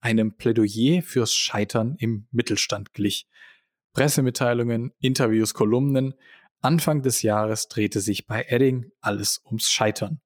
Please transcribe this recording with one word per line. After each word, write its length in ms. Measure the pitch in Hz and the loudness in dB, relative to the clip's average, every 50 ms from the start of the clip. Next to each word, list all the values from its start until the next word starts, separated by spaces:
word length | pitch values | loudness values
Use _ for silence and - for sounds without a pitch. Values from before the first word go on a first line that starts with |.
| - | 0
einem 340 | 120 113 110 110 110 - | 2 2 2 2 2 -2
Plädoyer 640 | _ - 123 113 113 110 104 101 107 117 135 165 180 | _ 0 0 4 4 2 2 2 2 2 4 4 2
fürs 320 | 165 - - 131 117 107 - | 0 0 -2 0 0 0 0
Scheitern 640 | - - - - 107 104 - - 117 110 120 143 - | -2 -2 -2 -2 -2 -2 0 0 -2 -2 -2 -4 -4
im 280 | - 117 117 104 107 _ | -2 -4 -4 -4 -8 _
Mittelstand 640 | - 120 120 - 110 101 - - - 104 101 - _ | -2 -2 -2 0 -2 -2 -2 -4 -4 -8 -8 -12 _
glich. 340 | - 101 101 92 - - _ _ - - - - _ _ _ _ _ _ _ _ | -2 -2 -2 -2 -4 -10 _ _ -20 -20 -20 -20 _ _ _ _ _ _ _ _
Pressemitteilungen, 960 | - 131 151 - - 135 127 120 - 135 120 120 120 120 120 117 117 117 123 _ _ | 0 0 2 2 2 0 0 0 0 0 0 0 0 0 0 -2 -2 -4 -6 _ _
Interviews, 540 | - 131 131 - 135 113 110 110 110 107 - | -2 -2 0 2 2 2 2 2 2 0 2
Kolumnen. 580 | - 110 107 113 123 139 143 135 131 131 131 135 _ _ - - - _ _ _ _ | 0 2 2 4 2 2 2 0 0 0 -2 -6 _ _ -20 -20 -20 _ _ _ _
Anfang 400 | - 127 160 170 - - 151 147 | 0 2 2 2 2 2 0 2
des 220 | 131 135 117 - - | 0 0 -2 0 0
Jahres 460 | 110 104 107 107 110 110 107 - _ | 2 2 2 0 0 -2 -4 -6 _
drehte 320 | - - 107 101 - 107 | -2 -2 -2 0 0 -2
sich 260 | 98 110 101 - - | -2 -2 -4 -4 -4
bei 160 | _ 113 110 127 | _ -6 -6 -4
Edding 500 | - 123 120 135 135 131 127 117 - _ _ | -2 2 4 4 4 2 0 -6 -10 _ _
alles 400 | - 110 104 104 101 - - - _ | -6 -4 -4 -2 -4 -4 -6 -6 _
ums 240 | _ 113 107 - - | _ -6 -4 -2 -2
Scheitern. 500 | - - 113 107 104 - - 98 160 - _ | 0 2 0 0 0 -2 -6 -6 -6 -10 _